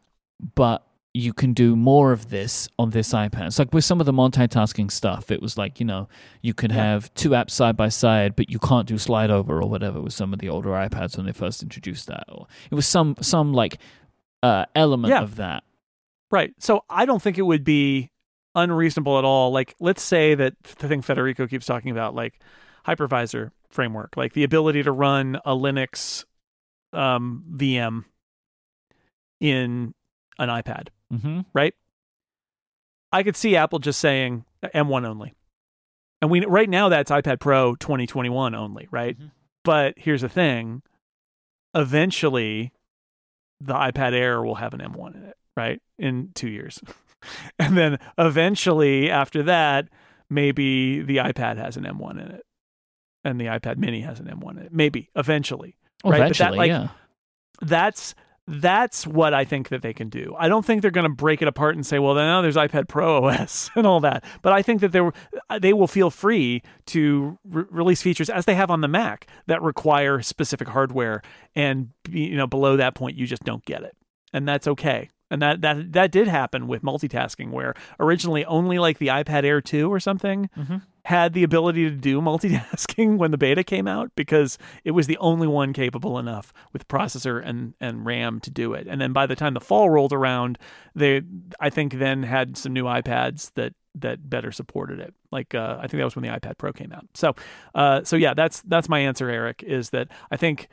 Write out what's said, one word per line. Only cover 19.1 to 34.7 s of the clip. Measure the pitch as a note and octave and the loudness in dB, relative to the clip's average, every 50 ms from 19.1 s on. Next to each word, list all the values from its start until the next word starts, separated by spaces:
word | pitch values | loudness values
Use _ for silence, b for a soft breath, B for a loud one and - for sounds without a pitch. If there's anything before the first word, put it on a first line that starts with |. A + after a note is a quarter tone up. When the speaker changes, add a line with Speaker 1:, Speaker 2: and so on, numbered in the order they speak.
| C#3 C3+ | 2 4
Speaker 2:
at | C3 | 4
all. | C3+ C3+ C3+ B2+ B2+ | 4 4 4 4 4
Like, | C3 C3 C3 - - - | 2 0 -2 -2 -6 -4
let's | F3 E3+ F#3+ - | 0 0 0 0
say | - - F#3 E3 D#3 D#3 D3+ | 0 2 2 4 6 6 4
that | C#3 C3+ C3 - _ _ | 4 2 0 -2 _ _
the | - - - - | -20 -16 -8 -4
thing | C#3 D3+ C#3 | -4 -2 -2
Federico | B2 - C3+ B2 B2 C3 B2+ - C3 | -2 -2 -2 0 0 -2 -2 -4 -4
keeps | A#2 C3+ B2+ - | -6 -6 -6 -6
talking | - B2 A#2+ A#2 C3 | -6 -6 -6 -6 -6
about, | A#2 A2+ A2 A2 B2+ | -6 -4 -6 -6 -6
like, | B2 A#2 A#2 - _ b b b b b b b b b | -6 -8 -8 -10 _ b b b b b b b b b
hypervisor | - E3 - D3+ B2 C#3 B2 A#2+ G#2+ - A#2+ A2 A2 - _ _ _ | -4 -4 -2 -2 -2 -2 -2 -2 -4 -6 -8 -10 -10 -14 _ _ _
framework, | - - C3 A#2 A2 G#2+ G#2+ - - C3+ | -6 -4 -4 -4 -4 -8 -10 -10 -8 -6
like | C3 A#2+ - | -6 -4 -2
the | D3 C#3+ | 0 0
ability | B2+ D3+ D#3+ D#3 D#3 D3 D3 | 2 2 2 2 2 2 0
to | C3+ D3 | 0 0
run | C3+ C3 C#3+ C#3 C#3 C#3 C3+ C3 C3 C3+ - | 0 0 0 2 2 0 0 -2 -6 -6 -4
a | C#3+ C3 | -4 -2
Linux, | C3 C3+ C#3 C#3 C3+ C3 - - - - - - - - _ _ _ _ _ _ _ _ _ _ _ _ _ | -2 -2 -2 -2 -2 -4 -6 -8 -10 -10 -8 -10 -10 -12 _ _ _ _ _ _ _ _ _ _ _ _ _
um, | - E3+ C#3 C3 B2+ A#2+ B2 B2 A#2+ C3+ - D#3+ | -6 -2 0 0 0 0 -2 -6 -8 -10 -14 -12
V | E3+ C3 C#3+ C3+ B2+ B2 | -6 -2 -2 0 0 0
M | A#2+ A2+ A2+ A2+ G#2 _ _ _ _ _ _ _ _ _ _ _ _ _ _ _ _ _ _ _ _ _ _ _ _ _ _ - | -2 -4 -6 -8 -10 _ _ _ _ _ _ _ _ _ _ _ _ _ _ _ _ _ _ _ _ _ _ _ _ _ _ -4
in | D#3 D3+ C3+ C3 B2+ A#2+ A#2+ B2 A#2+ A#2 - _ _ _ _ _ _ _ _ - | -2 0 0 0 0 -2 -4 -6 -6 -8 -10 _ _ _ _ _ _ _ _ -6
an | B2 A#2+ | -4 -4
iPad, | A#2 A#2 - - - - - - _ _ _ - | -4 -4 -6 -8 -10 -12 -12 -16 _ _ _ -10
Speaker 1:
Mm-hmm. | B2+ A#2 G#2+ D3+ D#3+ F3+ F#3 _ - | -8 -6 -6 -6 -6 -6 -6 _ -2
Speaker 2:
right? | C#3 D3 D#3+ - _ _ _ _ _ _ _ _ _ _ _ _ _ _ _ _ _ _ _ _ _ _ _ _ _ _ _ | 0 0 0 -2 _ _ _ _ _ _ _ _ _ _ _ _ _ _ _ _ _ _ _ _ _ _ _ _ _ _ _
I | - - | -2 -2
could | G3 G#3 - | 0 0 -2
see | - - A3 F#3+ | 0 2 2 4
Apple | E3 D#3 - - D3+ | 4 4 2 0 -2
just | C3 D3 C3+ - | -2 -2 -2 0
saying | - D3+ C3+ C3+ C3 B2 B2 A2+ A2+ _ _ _ - - | 2 2 2 2 0 -4 -6 -8 -10 _ _ _ -10 -4